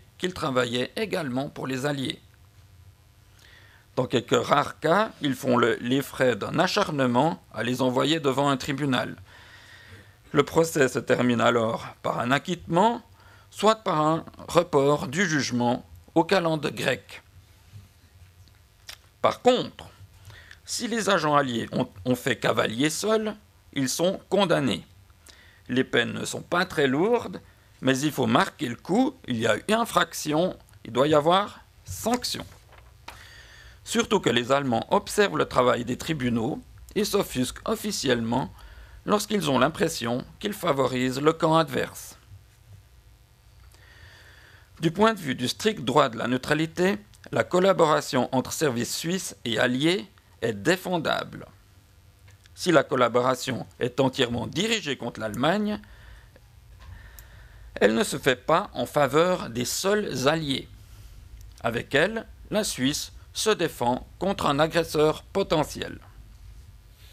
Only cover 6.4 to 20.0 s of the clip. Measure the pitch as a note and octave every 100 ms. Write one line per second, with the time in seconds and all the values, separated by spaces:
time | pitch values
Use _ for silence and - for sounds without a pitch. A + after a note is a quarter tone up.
6.4 | A2 - F#3 - F#3 D3 B2+ A#2+ D#3 F#3
7.4 | - A2 A2+ B2 B2+ B2 C3+ D#3+ C#3+ B2+
8.4 | C#3+ C3+ - C#3 C#3+ B2+ G#2+ - - -
9.4 | - - - - - - - _ - D3+
10.4 | C#3 D#3+ E3 D#3+ C3 C3 - B2+ B2 A#2
11.4 | A2+ A#2+ A2 - - - - D#3+ A#2+ C#3
12.4 | - E3+ - E3 A3 A#3+ - - - -
13.4 | - - G#3 A3 G3 D#3 D3+ D#3+ - -
14.4 | - D#3+ E3+ C#3+ C#3 D3 - D3 G3 D3+
15.4 | A#2 A#2+ A#2+ B2+ - - - D#3+ E3 F#3+
16.4 | E3+ D#3+ C#3+ - - A#2+ - - - -
17.4 | - - - - - _ _ - - _
18.4 | - - _ _ - - - _ - -
19.4 | A#3+ B3 C#3+ - - -